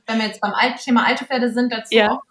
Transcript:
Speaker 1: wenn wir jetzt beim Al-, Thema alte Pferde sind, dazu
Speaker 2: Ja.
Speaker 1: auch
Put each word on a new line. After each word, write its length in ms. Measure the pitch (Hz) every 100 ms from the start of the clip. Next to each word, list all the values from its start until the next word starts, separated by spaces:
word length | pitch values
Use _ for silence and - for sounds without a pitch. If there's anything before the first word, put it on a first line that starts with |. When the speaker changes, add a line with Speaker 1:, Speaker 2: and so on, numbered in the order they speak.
| -
Speaker 1:
wenn 120 | 220
wir 60 | 214
jetzt 140 | 208
beim 120 | 160
Al-, 220 | - 247 247
Thema 300 | - 233 -
alte 200 | 254 269
Pferde 280 | 262 240
sind, 180 | 226 247
dazu 240 | 226 - 220
Speaker 2:
Ja. 160 | 208
Speaker 1:
auch 100 | - -